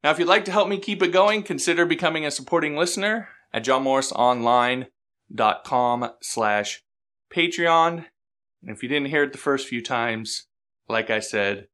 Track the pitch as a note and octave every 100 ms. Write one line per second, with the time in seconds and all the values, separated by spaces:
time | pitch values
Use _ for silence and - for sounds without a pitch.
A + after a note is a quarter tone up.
0 | D3 D#3 E3+ G3+ G3 G3 F#3+ G3 - G3
1 | F3+ F#3 G3+ G#3+ G3+ D3 F3 E3+ E3+ D#3+
2 | F3 D#3+ D3+ C#3 C3 E3+ D3+ D3 F3 -
3 | G3+ A3 - - _ - B2 C3 C3+ C3+
4 | C3 - B2 B2 A#2 B2 B2 B2+ B2+ _
5 | _ _ _ A2 G#2+ - - B2+ B2 B2
6 | A#2+ - - - G#2+ G#2 G#2 - _ _
7 | _ _ _ F3 E3+ E3+ E3+ E3 E3 E3+
8 | E3 _ _ _ _ _ - G#2+ B2 D3
9 | C#3 D3+ C#3+ C#3 D3 C3+ C3+ A#2+ A2+ B2
10 | A#2 A2+ A2+ - - _ _ _ _ A2+
11 | A2+ A2 - G#2+ G2 G2+ -